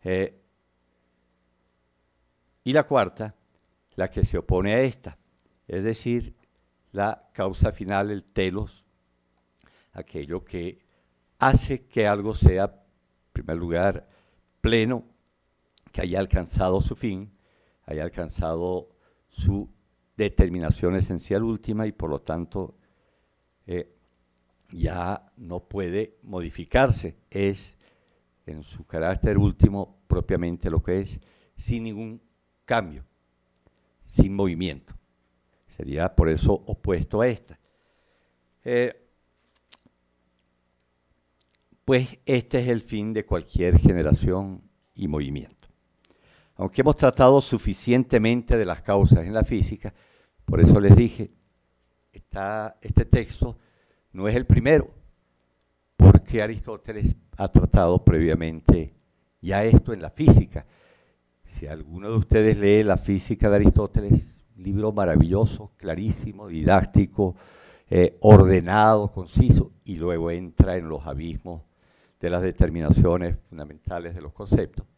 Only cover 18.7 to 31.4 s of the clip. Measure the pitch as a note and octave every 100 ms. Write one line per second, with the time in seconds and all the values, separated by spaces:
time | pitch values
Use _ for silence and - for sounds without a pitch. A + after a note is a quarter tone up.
18.7 | F2+ - _ _ _ _ - - G2 -
19.7 | _ _ _ _ - G#2 - F#2+ F2+ D#2+
20.7 | - F2+ F#2 G#2 F2+ - G2 A2+ A2 -
21.7 | G#2+ G#2+ - D#2+ C#2+ - E2 E2+ G2+ F#2
22.7 | _ _ _ _ _ _ _ _ _ -
23.7 | F2+ - _ _ _ _ _ _ _ _
24.7 | F2 D#2+ F2+ F2 G2+ _ _ F#2 F2 -
25.7 | G2+ F#2 F#2+ G#2+ _ - F#2+ E2+ - E2
26.7 | A#2+ C3 F#2 E2+ - _ F#2+ G2 G2 -
27.7 | _ _ _ _ _ _ _ - D#2 D2+
28.7 | - - E2 D#2+ F#2+ A2 G2+ G2+ - -
29.7 | G2 F#2+ _ _ F#2 - F2+ F2 E2+ -
30.7 | D#2+ - F#2 G2 - _ _